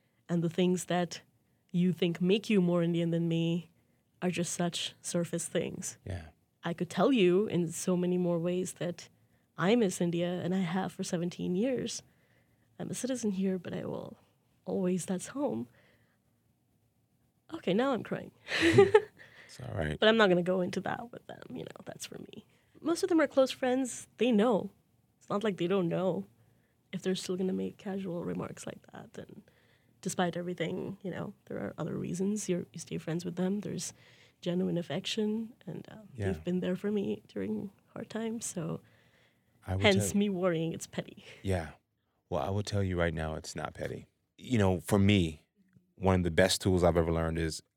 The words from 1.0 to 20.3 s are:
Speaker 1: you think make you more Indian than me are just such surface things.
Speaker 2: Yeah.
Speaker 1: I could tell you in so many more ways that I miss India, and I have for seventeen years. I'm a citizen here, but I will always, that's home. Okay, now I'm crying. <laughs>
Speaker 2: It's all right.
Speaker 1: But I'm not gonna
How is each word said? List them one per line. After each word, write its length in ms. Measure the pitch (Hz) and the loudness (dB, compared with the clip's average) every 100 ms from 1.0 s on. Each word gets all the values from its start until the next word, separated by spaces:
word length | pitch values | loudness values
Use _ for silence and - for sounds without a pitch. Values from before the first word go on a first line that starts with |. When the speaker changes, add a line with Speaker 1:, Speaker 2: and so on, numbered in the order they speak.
| 175 - - _ _ _ _ | -2 -6 -18 _ _ _ _
Speaker 1:
you 220 | 175 180 | 0 2
think 280 | 165 180 170 | 2 0 2
make 300 | 180 214 - | 2 2 4
you 100 | 208 | 4
more 220 | 175 175 | 4 2
Indian 280 | 170 170 170 | 2 2 0
than 160 | 165 170 | 0 0
me 420 | 165 165 170 - _ _ _ _ - | 2 0 0 -4 _ _ _ _ -6
are 100 | 180 | -4
just 200 | 170 170 | -2 -4
such 440 | - 170 - - - | -2 -2 -2 -8 -10
surface 460 | - 175 170 170 - | -6 -4 -2 -4 -4
things. 500 | 175 - - - - | -4 -4 -6 -12 -12
Speaker 2:
Yeah. 180 | - 90 80 - _ _ | -8 -8 -10 -20 _ _
Speaker 1:
I 80 | 170 | -6
could 160 | 175 175 | -4 -4
tell 220 | - 214 | 2 4
you 340 | 254 180 180 214 | 6 6 4 2
in 240 | 175 165 | 0 -2
so 260 | - - 180 | -2 0 0
many 220 | 180 180 | 2 0
more 220 | 175 170 | 0 0
ways 320 | 175 180 185 - | 0 -2 -4 -6
that 280 | 175 170 - _ _ _ _ - | -6 -8 -14 _ _ _ _ -2
I 200 | 175 240 | 2 4
miss 240 | 196 - | 2 0
India, 400 | 175 170 175 180 | 0 0 -2 -2
and 100 | 170 | -2
I 100 | 190 170 185 | -2 0 -2
have 140 | 180 | -2
for 140 | - | -6
seventeen 500 | 190 170 175 - 175 | -4 -2 -2 -4 -2
years. 480 | 180 254 247 233 - - _ _ _ _ _ _ - | 0 0 -2 -4 -8 -14 _ _ _ _ _ _ -12
I'm 140 | 175 | -8
a 40 | |
citizen 360 | 190 247 247 214 | -6 -4 -4 -2
here, 260 | 185 190 185 | -2 -2 -2
but 160 | - | -6
I 120 | - | -8
will 320 | - - - - _ _ _ _ - | -6 -8 -10 -16 _ _ _ _ -6
always, 400 | 190 180 185 175 | -2 0 -2 -2
that's 220 | 180 - | -6 -6
home. 400 | 269 269 226 247 _ _ _ _ _ _ _ _ _ _ _ _ _ _ _ _ _ - | -4 -4 -4 -8 _ _ _ _ _ _ _ _ _ _ _ _ _ _ _ _ _ -14
Okay, 220 | 320 - | -8 0
now 180 | 196 269 | 2 2
I'm 100 | 220 | 0
crying. 280 | - 180 - - - - | -4 -8 -10 -16 -6 0
<laughs> 120 | 330 330 381 427 - - - - - | 4 8 8 8 4 -14 -20 -20 -20
Speaker 2:
It's 140 | - | -14
all 180 | - - | -8 -2
right. 180 | 76 76 | -2 4
Speaker 1:
But 80 | 214 | 4
I'm 80 | 226 | 6
not 120 | |
gonna 140 | 202 | 6